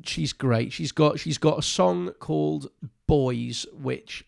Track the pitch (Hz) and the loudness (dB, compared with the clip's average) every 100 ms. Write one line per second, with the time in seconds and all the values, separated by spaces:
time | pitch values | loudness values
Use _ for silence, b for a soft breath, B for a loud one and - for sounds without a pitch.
0 | - - 147 - 131 113 120 - 151 - | -8 -4 -4 -2 2 2 0 -4 -6 2
1 | 151 - 160 143 156 - - - 185 180 | 2 2 -4 2 2 2 -2 2 2 2
2 | 180 - - 156 151 156 139 _ 135 _ | -4 -8 -4 0 0 -2 -6 _ -18 _
3 | - 147 131 120 120 117 - - 131 127 | 2 4 4 0 -4 -6 -8 -8 -6 -6
4 | - - | -8 -16